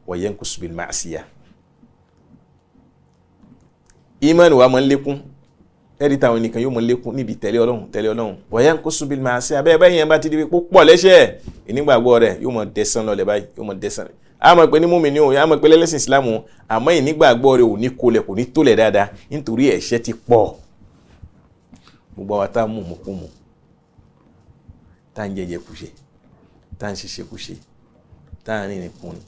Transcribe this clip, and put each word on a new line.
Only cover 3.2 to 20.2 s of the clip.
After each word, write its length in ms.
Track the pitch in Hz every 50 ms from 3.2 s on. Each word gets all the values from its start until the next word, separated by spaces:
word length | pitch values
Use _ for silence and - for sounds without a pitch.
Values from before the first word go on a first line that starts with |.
| _ _ _ _ _ _ _ _ _ _ _ _ _ _ _ _ _ _ _ _
Iman 320 | - 151 165 170 175 170 147
wa 160 | 127 127 131
máa 120 | 127 127
ń 60 | 139 135
lékún. 300 | 139 139 139 143 143 139 - - - _ _ _ _ _ _ _ _ _ _ _ _ -
Ẹ 80 | 143 147
rí 80 | 139 135
táwọn 200 | 135 123 117 117
ẹnìkan 220 | 113 113 113 117 120
yóò 80 | 135 127
máa 80 | 113 117
lékún 300 | 120 123 123 - 120 110
níbi 180 | 135 123 104 104
tẹ̀lé 220 | - - 101 110 117
Ọlọ́run, 300 | 117 120 123 107 95 -
tẹ̀lé 180 | - 107 107 110 110
Ọlọ́run. 220 | 117 113 104 92 - - -
Wa 100 | 107 113 131
yanqusu 420 | 156 160 156 - 156 - - 151
bil-ma'siyah. 580 | 135 143 135 131 127 123 123 - - 156 139 139
Bẹ́ẹ̀ 140 | 170 160 156
báyìí 180 | 180 180 180 165
yẹn 100 | 151 156
bá 100 | 160 151
ti 100 | - 156
di 80 | 151 156
pé 80 | 156
kó 120 | - 175 170 175 -
pọ̀ 120 | 190 185 156
lẹ́sẹ̀, 540 | 151 170 175 180 190 185 165 127 98 - - - - - - - -
ìnígbàgbọ́ 520 | 110 139 147 143 131 113 120 123 120 117
rẹ̀ 180 | 117 104 92 90
yóò 100 | - 131 123
máa 120 | 110 104
dẹ̀sán 400 | 95 - 104 104 - - 117 110
lọ́lẹ̀ 200 | 110 101 98 95
báyìí, 200 | 101 104 104 90 - _ -
yóò 80 | 110
máa 100 | 104 98 95
dẹ̀sán. 260 | - 101 - 110 87 - - _ _ _ _ -
A 160 | - 147 175
máa 120 | 175 160 131
pè 120 | 143 156
ní 60 | 165 170
mùmínì 320 | 175 175 160 143 139 151
o, 120 | 151 135
a 140 | 135 139 151 160
máa 100 | 156 139
pè 100 | 156 156
lẹ́lẹ́sìn 280 | 160 165 170 160 151 135
Islam 300 | - 131 135 139 135 120
o, 180 | 110 113 - - _ _ _ -
àmọ́ 220 | 110 113 123 156 175 156
ìnígbàgbọ́ 580 | 131 147 156 151 160 139 120 117 131 135 131 123
rẹ̀ 100 | 120 110 101
ò 40 | 104
ní 100 | 120 127
kolẹ̀, 320 | 127 - 123 120 113 104 -
kò 100 | - 95
ní 100 | 104 127
tólẹ̀ 300 | - - 156 151 131 107
dáadáa, 340 | 104 110 107 95 101 101 101 101 98 - -
nítorí 380 | 139 147 135 117 113 117 139 135
ẹ̀ṣẹ̀ 280 | - - - - 120 120
ti 120 | 117 120 110
pọ̀. 420 | -